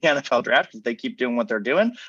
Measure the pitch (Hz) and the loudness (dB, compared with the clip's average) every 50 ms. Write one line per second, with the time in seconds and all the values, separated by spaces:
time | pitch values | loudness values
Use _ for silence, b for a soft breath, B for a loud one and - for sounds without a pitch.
0 | - 156 143 143 - - 131 120 110 113 120 147 185 - - 110 - 120 117 - | 0 0 0 0 0 0 0 0 2 4 2 2 2 0 -8 -8 -6 -6 -6 -4
1 | - 127 - - 127 123 120 120 113 104 113 107 101 120 143 185 220 233 240 B | -6 -8 -4 -4 -2 -2 0 -2 -2 -2 -2 -4 -2 0 2 2 2 0 -2 B
2 | B | B